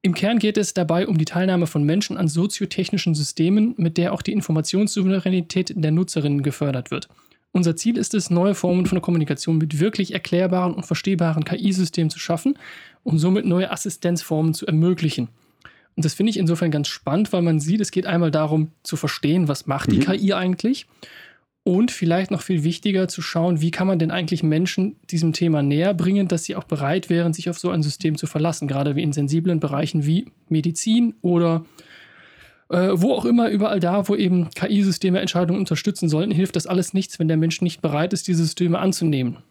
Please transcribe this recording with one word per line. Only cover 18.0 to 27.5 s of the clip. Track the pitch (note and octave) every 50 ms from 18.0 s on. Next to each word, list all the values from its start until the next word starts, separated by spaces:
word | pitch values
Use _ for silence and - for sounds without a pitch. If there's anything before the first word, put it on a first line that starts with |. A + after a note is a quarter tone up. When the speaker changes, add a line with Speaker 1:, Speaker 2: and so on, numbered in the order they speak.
| F3+
Speaker 1:
einmal | - E3+ F3 E3+ D#3
darum, | D3 D#3 D#3 D3 D#3 D#3 D3+ D#3 _ _
zu | _ - -
verstehen, | D3 - D3 - - - D3 D#3+ F#3 E3+
was | C#3+ C#3 - -
macht | - C3+ C#3+ - -
die | G#2+
Speaker 2:
Mhm. | - C#3+
Speaker 1:
K | F3+ F#3+
I | A3 - F#3+ G3
eigentlich? | - F3+ F#3 F3+ - - A3+ C#4 - - _ _ _ - - - - - - _ _ _ _ _ _ _
Und | - F3+ F#3+ A#3 A#3+
vielleicht | - - F#3 E3 E3+ F3+ F#3+ -
noch | G3+ D#3+
viel | - - F#3 D#3+ C#3+
wichtiger | E3 E3 - - G#3 F#3+ F#3+ F#3
zu | F3+ - -
schauen, | D#3+ - - E3 E3 F3+ F3 D3+
wie | D#3 E3+
kann | D#3+ - F#3
man | F#3+ F#3+ E3
denn | E3 D#3+
eigentlich | - F3+ E3+ D#3+ F#3 D#3
Menschen | - D#3 D3+ D#3 F3+ C3+ - - F#3 G#3 - _ _ -
diesem | - D#3 E3+ D#3+
Thema | D3+ - E3+ E3+ D#3 D3
näher | C#3+ C#3+ C#3+ D3+ E3+ G3 G3+
bringen, | D#3+ D#3+ F#3 G3 G3+ F#3+
dass | F3 F3 E3 -
sie | - D#3+
auch | F#3 -
bereit | - D#3+ C#3+ C#3+ C#3 E3+ F#3+ - -
wären, | E3+ E3+ E3+ E3 D#3+
sich | F3 - F3